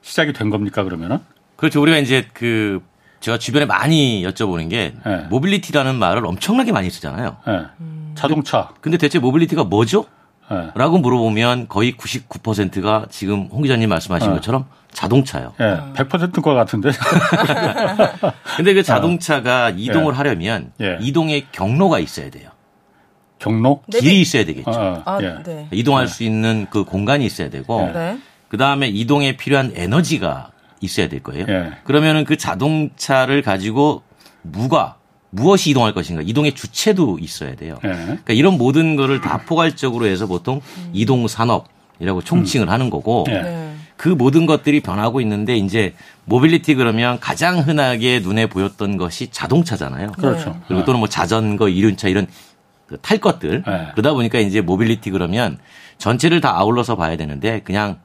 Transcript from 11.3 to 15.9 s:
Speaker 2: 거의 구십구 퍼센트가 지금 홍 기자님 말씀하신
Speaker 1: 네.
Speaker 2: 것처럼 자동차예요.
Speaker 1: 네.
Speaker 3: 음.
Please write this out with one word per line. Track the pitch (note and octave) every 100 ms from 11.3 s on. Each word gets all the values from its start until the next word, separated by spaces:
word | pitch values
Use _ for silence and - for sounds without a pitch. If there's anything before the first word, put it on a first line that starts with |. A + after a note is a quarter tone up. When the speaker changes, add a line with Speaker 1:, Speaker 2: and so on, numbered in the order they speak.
| G#2+ A#2+ B2 A#2
Speaker 2:
거의 | F#2+ A#2+
구십구 | A#2+ - B2+ - -
퍼센트가 | - G#2 G2 F#2+ F#2+ G#2+ G#2+
지금 | - G2 G2+ F#2+
홍 | G#2+
기자님 | C#3+ B2 A2
말씀하신 | E2+ E2 F2 F2
Speaker 1:
네. | E2+
Speaker 2:
것처럼 | G2+ C3 C3 _ _
자동차예요. | - - B2+ C3+ - B2 -
Speaker 1:
네. | A2+
Speaker 3:
음. | F2+ D2